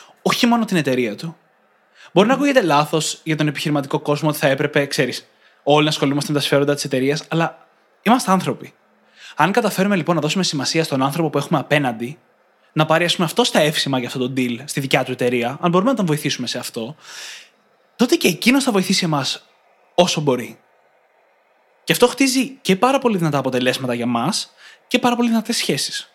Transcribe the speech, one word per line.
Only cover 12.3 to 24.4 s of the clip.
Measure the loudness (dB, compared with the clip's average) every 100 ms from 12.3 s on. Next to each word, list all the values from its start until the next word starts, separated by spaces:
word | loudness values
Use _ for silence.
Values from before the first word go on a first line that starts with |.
| _ _ _ _
να | -2 2
πάρει, | 2 2
ας | 0
πούμε, | -2
αυτός | 0 0
τα | 2
εύσημα | 2 0 -2 -2
για | -4
αυτό | -4
το | -4 -2
deal | -4 -4 -6
στη | -6
δικιά | 0 0
του | 0
εταιρεία, | -2 0 0 -2 -2
αν | 0
μπορούμε | 2 2
να | 0
τον | 0
βοηθήσουμε | -2 -2 -4 -6
σε | -6
αυτό, | -8 -8 -10 -12 -18 -18 -16 -18 -20 _ _ _ _ 0
τότε | 2 2
και | 2
εκείνος | 2 2 2
θα | 2
βοηθήσει | 0 0 0 0
εμάς | 0 -2 -6 _ _ _ _ _ 0
όσο | 2 2
μπορεί. | 0 -2 -4 -16 _ _ _ _ _ _ _ _ _ _ _ _
Και | -2
αυτό | 4 4
χτίζει | 4 0 2 -2 -4
και | 0 2
πάρα | 2 2
πολύ | 0 0
δυνατά | 0 0
αποτελέσματα | 0 0 0 0 -2
για | -2 -2
μας | 0 0 -2